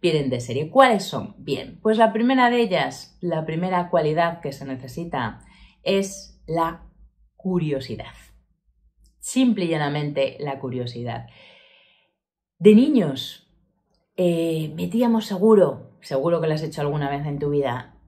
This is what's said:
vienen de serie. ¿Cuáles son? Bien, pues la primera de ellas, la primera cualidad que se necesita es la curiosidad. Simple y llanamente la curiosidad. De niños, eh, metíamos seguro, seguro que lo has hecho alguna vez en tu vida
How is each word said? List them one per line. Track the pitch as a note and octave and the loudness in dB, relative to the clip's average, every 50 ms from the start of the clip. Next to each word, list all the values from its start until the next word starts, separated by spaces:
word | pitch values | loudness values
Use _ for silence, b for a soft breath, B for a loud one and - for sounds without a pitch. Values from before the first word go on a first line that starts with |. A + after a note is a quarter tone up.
vienen | - F3 D#3 D3+ C#3 C3 | 0 2 0 2 0 0
de | B2 A#2+ | -2 -4
serie. | - - A#2 G2+ A#2 D#3 | -4 -4 -4 -4 -4 0
¿Cuáles | - C4 C4+ B3+ A#3 F#3+ - | 4 6 6 6 6 2 -2
son? | - - B2+ G2+ - - - | -4 -8 -8 -8 -10 -14 -16
Bien, | - - C3+ - D#2+ - - - | -8 -8 -8 -8 -8 -12 -16 -6
pues | _ G#3+ A3 A3 | _ -2 2 4
la | A#3 A3 G3 | 2 2 2
primera | A3 A#3 B3 C4+ C4 B3 A#3+ | 0 0 0 2 4 2 2
de | A#3+ A#3+ | 4 2
ellas, | A#3 G3+ F3+ E3 C#3 C3 - - - - _ _ | 0 0 0 -2 -2 -2 -6 -10 -18 -20 _ _
la | - F3 E3 D#3+ D#3 | -6 -4 -4 -4 -4
primera | D#3 D#3+ E3 F3+ F#3+ F#3+ F3 F3 F3 | -4 -4 -4 -4 -2 -2 -2 -2 0
cualidad | - E3+ D#3 D3+ D#3 E3 E3+ E3+ E3 - | 0 0 0 2 0 0 0 0 -2 -6
que | - D3 | -8 -10
se | C3+ - - | -10 -10 -10
necesita | C#3 C3+ B2+ B2+ B2+ - - E3+ F3 - C3+ A#2+ G#2+ - - b b b b b b b b _ | -10 -10 -10 -12 -12 -12 -10 -10 -6 -6 -4 -4 -6 -8 -10 b b b b b b b b _
es | - F#3+ G3 G3 G3 - - - - - _ _ | -2 0 0 0 -4 -8 -14 -18 -20 -20 _ _
la | - D#3+ E3 E3 E3 E3 - - - _ _ - - _ _ _ _ _ _ | -6 -2 -2 -2 -2 -4 -10 -18 -20 _ _ -20 -20 _ _ _ _ _ _
curiosidad. | - F#3 F#3 F3 D#3 D3+ C#3+ C3+ B2+ - A#2 G2+ - - - - - - _ _ _ _ _ _ _ _ _ _ _ _ _ _ _ _ _ _ | -6 -4 -2 -2 -2 -2 -4 -4 -6 -8 -12 -12 -12 -16 -18 -20 -20 -20 _ _ _ _ _ _ _ _ _ _ _ _ _ _ _ _ _ _
Simple | - - - B3+ C4 B3 G#3+ G3 F3+ | -14 -4 0 2 4 4 2 2 0
y | E3+ | -2
llanamente | D#3+ D3+ D3 C#3+ D3 D3+ D3 D3 C#3+ C#3+ C3+ C3+ - - | 0 0 -2 -2 -2 -2 -4 -4 -2 -2 -2 -2 -2 -6
la | C#3+ C#3+ C3+ C3+ | -8 -8 -8 -6
curiosidad. | C#3 C3 B2 B2+ B2 A#2 - A#2+ A#2+ A#2+ A#2 B2+ B2 b b b b b b b b b b b b b b b b b b _ _ _ _ _ _ _ _ _ | -8 -8 -6 -6 -6 -8 -8 -10 -10 -8 -8 -10 -12 b b b b b b b b b b b b b b b b b b _ _ _ _ _ _ _ _ _
De | E3 G#3 G#3+ | 8 8 10
niños, | G#3+ B3+ D4+ D4+ B3 F#3 D3+ C3+ - - - - - _ _ _ _ _ _ _ _ _ _ _ _ _ _ _ | 10 8 6 4 2 2 2 -2 -6 -8 -12 -14 -18 _ _ _ _ _ _ _ _ _ _ _ _ _ _ _
eh, | - F3+ F3 E3+ E3 E3 E3 E3 D#3 D#3 D3+ D3+ | -2 0 0 2 0 0 -2 -2 -2 -4 -6 -6
metíamos | D#3+ F3+ F3+ F3+ A3+ B3 A#3 A3+ A3+ A3 | -8 -8 -4 0 0 2 4 2 2 0
seguro, | - G3+ F3+ F#3+ A3 A3 G3+ F3+ D3 C3 - - - _ _ | -2 -4 2 6 8 8 8 8 4 2 -6 -12 -20 _ _
seguro | - - C#3+ C3+ C3+ E3+ E3+ E3 | -12 -4 -4 -2 0 0 0 0
que | D#3+ D#3+ | 0 0
lo | D#3 | -2
has | D#3 D#3 | -2 -4
hecho | - - - | -6 -6 -4
alguna | D3 C#3+ C#3+ D3+ C#3+ C#3 | -4 -2 -2 -2 -2 -4
vez | C#3+ C#3+ D3 | -4 -4 -4
en | D3 C#3+ C#3 | -6 -6 -4
tu | D3 D3 | -4 0
vida | D3 C#3+ C#3 B2+ A#2+ B2+ - - - _ _ | 0 0 0 0 -2 -4 -8 -14 -20 _ _